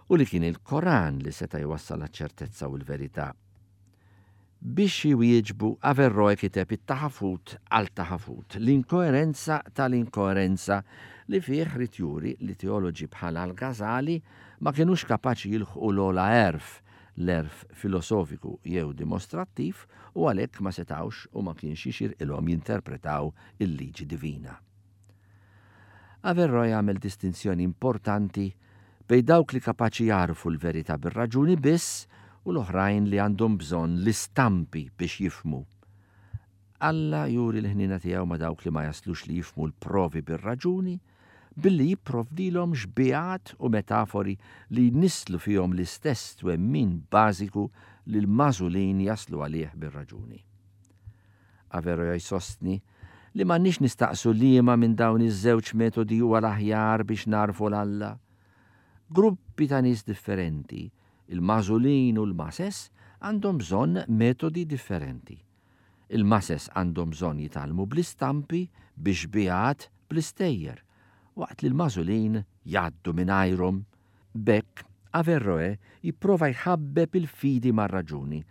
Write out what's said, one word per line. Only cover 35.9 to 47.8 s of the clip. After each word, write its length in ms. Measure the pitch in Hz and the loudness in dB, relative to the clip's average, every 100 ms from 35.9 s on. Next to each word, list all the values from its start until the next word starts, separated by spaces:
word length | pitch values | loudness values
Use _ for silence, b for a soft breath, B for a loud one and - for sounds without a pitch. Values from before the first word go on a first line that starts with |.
| B B B B B B _ _ - 151 | B B B B B B _ _ -4 0
Alla 380 | 160 156 151 143 | 0 0 -2 0
juri 320 | 120 117 110 | 0 0 0
l-ħnina 380 | 104 101 98 92 | -2 0 0 -2
tiegħu 240 | 90 90 87 | -2 -2 -2
ma' 120 | 82 | -2
dawk 240 | 80 80 | -4 -4
li 80 | 87 | -4
ma 100 | 78 | -2
jaslux 400 | 76 76 92 82 - | -4 -6 -8 -8 -6
li 120 | 85 | -6
jifhmu 300 | 82 - 78 | -6 -6 -6
l-provi 500 | - - 98 87 80 71 | -6 -4 0 0 -2 -6
bir-raġuni, 680 | 80 104 127 180 185 185 180 b b b b b b | -6 -6 -4 -2 -2 -4 -6 b b b b b b
billi 300 | 190 175 147 | 2 4 4
jipprovdilhom 800 | 196 - 120 117 156 185 175 175 143 | 0 -2 -4 -4 -4 -2 -2 0 -2
xbijat 760 | 95 123 131 139 175 185 - - | -2 0 2 2 -2 -6 -10 -6
u 60 | 131 | 0
metafori 640 | 107 - 110 107 101 98 98 B B B 123 | 0 2 0 0 -2 -2 -6 B B B 4
li 140 | 123 | 4
jnisslu 480 | 135 180 - - 87 | 6 2 0 -4 -4
fihom 320 | 104 98 90 | 0 0 2
l-istess 640 | 90 87 - 151 120 - - | 0 -4 -4 -4 -4 -6 -6
twemmin 640 | 90 85 104 147 104 85 76 | -2 0 0 2 0 -2 0
bażiku 540 | 104 107 92 101 101 104 b | 4 4 2 -4 -4 -6 b